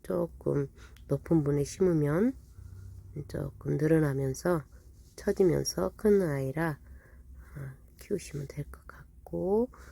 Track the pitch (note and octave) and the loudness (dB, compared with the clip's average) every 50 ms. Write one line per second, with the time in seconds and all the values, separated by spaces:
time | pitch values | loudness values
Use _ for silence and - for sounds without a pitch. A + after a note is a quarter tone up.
0 | - - F#3 F3 E3+ E3 - - - C#3+ C#3 C#3+ C#3 C#3 - - - - - - | -6 -4 -2 -2 -2 -2 -6 -6 -2 -2 0 0 -2 -4 -8 -16 -20 -20 -20 -14
1 | - - C#3 C#3 - - E3+ E3 D3 C#3+ C#3+ C#3+ C#3+ - - - G3 F#3 E3+ D#3 | -6 -4 -4 -2 0 2 2 4 4 4 2 0 0 -2 0 2 2 4 4 4
2 | D3 C#3+ D3 E3+ G#3+ B3+ C4 - - - - - - - - - - - - - | 2 2 2 2 2 2 0 -2 -10 -20 -20 -18 -18 -16 -16 -16 -16 -16 -16 -16
3 | - - - D3 D3 - - - - C#3+ - - - C#3+ D3 C#3+ D3+ D#3 E3 D#3+ | -16 -14 -12 -12 -10 -8 -6 -6 -6 -6 -8 -8 -4 -2 0 2 4 6 6 6
4 | D#3 C#3+ C3+ C3+ C3+ C3+ C3 - - F3 F3+ D#3+ C#3 - - - - - - - | 6 4 2 0 0 -2 -2 -2 0 0 0 0 0 -6 -16 -20 -20 -20 -20 -20
5 | - - - - - - G3+ - G3 F3+ D3 C#3+ C#3 - - - F3+ F#3+ - - | -20 -20 -14 -6 -2 0 2 4 4 4 4 4 0 -2 -2 -2 -2 -4 -2 0
6 | - G#3+ G#3 G3 F#3 D#3+ C#3+ C#3 C3+ C3 C3+ D3+ E3 E3 D3 - - - - - | 4 6 6 6 6 2 0 0 -2 -2 -2 -2 -2 -2 -2 -4 -10 -20 -20 -20
7 | - - - - - - - - - - - D3 C#3 C3 C3+ - - - - - | -20 -20 -20 -20 -20 -20 -20 -20 -18 -16 -12 -12 -12 -12 -14 -16 -20 -20 -20 -16
8 | - - G3+ F3+ - - - C#3+ C#3+ C#3 - C#3+ D3 - - - - - - - | -8 -4 -4 -4 -4 -6 -10 -8 -8 -8 -8 -10 -10 -12 -12 -20 -20 -20 -20 -20
9 | - - - - - - E3 E3+ E3+ F3+ G3+ A3 A#3+ B3+ - - - - | -20 -20 -20 -20 -16 -8 -6 -4 0 2 2 2 2 0 -4 -12 -20 -20